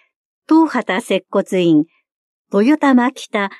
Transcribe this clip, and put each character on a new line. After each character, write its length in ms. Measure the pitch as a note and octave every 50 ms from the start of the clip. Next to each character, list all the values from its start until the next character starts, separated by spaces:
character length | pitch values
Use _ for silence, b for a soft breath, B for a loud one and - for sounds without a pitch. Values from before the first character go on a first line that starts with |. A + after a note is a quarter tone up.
| b b b _ _ _ _ _ _ -
東 200 | D#4 D#4+ D#4+ D4
畑 320 | - B3 - - F#3 A#3
接 240 | - - G3+ F#3 - _
骨 320 | - G3+ F#3+ - G3+ F#3
院、 220 | F3 E3+ D#3+ D3+ D#3 - _ _ _ _ _ _ _ _ _ _ _ _
豊 260 | - G3+ G#3+ C4 D#4 D4+
玉 340 | D4 C#4 C4 B3 A#3+ B3
北 380 | B3+ - - - - G#3 G3+ G3 B